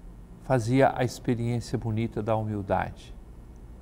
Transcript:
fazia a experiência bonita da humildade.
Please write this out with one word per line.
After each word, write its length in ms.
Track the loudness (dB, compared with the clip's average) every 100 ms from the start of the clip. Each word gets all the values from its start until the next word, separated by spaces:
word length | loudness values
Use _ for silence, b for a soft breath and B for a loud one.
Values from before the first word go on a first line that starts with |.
| -16 -18 -18 -14
fazia 500 | 0 2 4 6 6 6
a 80 |
experiência 720 | 0 0 -2 0 2 0 0 -2
bonita 440 | 0 0 0 -2
da 120 | 0
humildade. 800 | 2 2 -2 2 0 0 -6 -14 -16 -16 -16 -16 -16 -16 -16